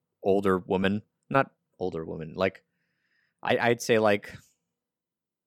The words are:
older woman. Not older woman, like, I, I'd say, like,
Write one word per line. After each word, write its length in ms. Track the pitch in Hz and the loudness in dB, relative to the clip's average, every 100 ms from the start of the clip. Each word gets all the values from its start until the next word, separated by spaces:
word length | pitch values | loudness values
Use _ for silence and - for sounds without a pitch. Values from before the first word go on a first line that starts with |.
| _ _ | _ _
older 340 | 104 98 101 92 | 0 2 2 0
woman. 420 | - 95 95 104 - _ _ | 0 0 0 -2 -6 _ _
Not 220 | 139 131 _ _ _ | -2 -2 _ _ _
older 240 | 92 82 82 | -8 -6 -10
woman, 280 | 85 80 90 | -10 -12 -4
like, 260 | 95 - _ _ _ _ _ _ _ _ | -4 -4 _ _ _ _ _ _ _ _
I, 160 | - 123 | -2 0
I'd 240 | 120 117 | 2 0
say, 180 | - 113 | 2 2
like, 340 | 107 104 - - _ _ _ _ _ _ _ _ _ _ | 4 2 -2 -20 _ _ _ _ _ _ _ _ _ _